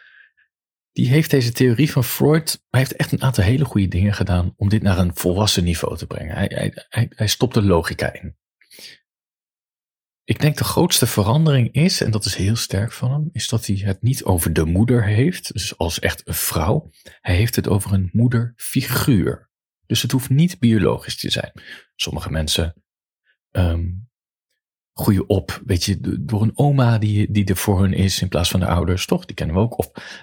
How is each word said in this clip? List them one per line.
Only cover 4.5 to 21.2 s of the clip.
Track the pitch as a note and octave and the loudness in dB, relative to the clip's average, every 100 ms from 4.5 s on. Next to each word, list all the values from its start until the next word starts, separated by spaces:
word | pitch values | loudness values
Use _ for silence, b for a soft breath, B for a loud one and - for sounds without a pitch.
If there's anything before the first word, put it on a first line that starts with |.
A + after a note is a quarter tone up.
| - | -2
om | G2+ | 0
dit | G2+ | 2
naar | F#2+ F2+ | 2 2
een | F2+ - | 0 0
volwassen | F2+ F2+ G#2+ - | 0 2 2 2
niveau | F2 D#2+ - - | 0 0 -4 -6
te | - | -8
brengen. | - - - | -10 -8 -4
Hij, | G2 | -4
hij, | - G1+ - - | -4 -6 -8 -6
hij, | - A#2 | -4 -2
hij | - G#2+ | -2 -4
stopt | - A#2 | 0 0
de | A#2 | 2
logica | G2 E2+ - E2 - | 2 2 0 -4 -6
in. | - - - _ _ B B B B _ _ _ _ _ _ _ _ _ _ _ _ | -6 -14 -18 _ _ B B B B _ _ _ _ _ _ _ _ _ _ _ _
Ik | - A#2+ | -6 0
denk | D3+ D3 | 0 0
de | |
grootste | - - F3+ - B2 | 0 0 2 2 2
verandering | - G2+ C#3+ D#3+ C3+ A#2 | 2 2 4 4 2 2
is, | C3 F3 - | 2 2 2
en | - | 0
dat | A2 | -2
is | - | -2
heel | - F#2+ A#2 | -2 -2 -2
sterk | - G2 A2+ | -2 -4 -4
van | - B2 | -4 -4
hem, | C#3+ D#3 | -2 -4
is | - - | -6 -4
dat | A2 - | -2 -2
hij | G2 | -2
het | G2+ F#2+ | -2 -2
niet | A#2 C#3+ | -2 0
over | - F2+ - | 0 0 0
de | D#2+ | 0
moeder | D#2+ F2 A#2+ A#2+ | 2 2 2 2
heeft, | G2 G#2+ D3+ F3+ - | 2 2 0 -2 -8
dus | - - - | -8 -8 -4
als | E2+ - | -4 -2
echt | - - - | -4 -4 -8
een | |
vrouw. | E2+ - F2 D#2+ D3 - B B B | -6 -4 -2 0 0 -4 B B B
Hij | - | 0
heeft | F2+ A#2 - | 2 2 0
het | - | 0
over | G2 G2 | 0 0
een | G2 F2+ | -2 0
moederfiguur. | A2 B2 A#2+ A#2 - - - - A3+ - G#2 B1+ - _ _ _ _ - | 2 2 2 -2 -8 -6 -4 -2 0 2 2 2 -4 _ _ _ _ -4
Dus | A#2+ | -2
het | A#2+ | 0
hoeft | C3 - | -2 2
niet | C3+ F3 - | 2 2 2
biologisch | A2+ A2 C2 - - | 2 4 2 -2 -6
te | - | -8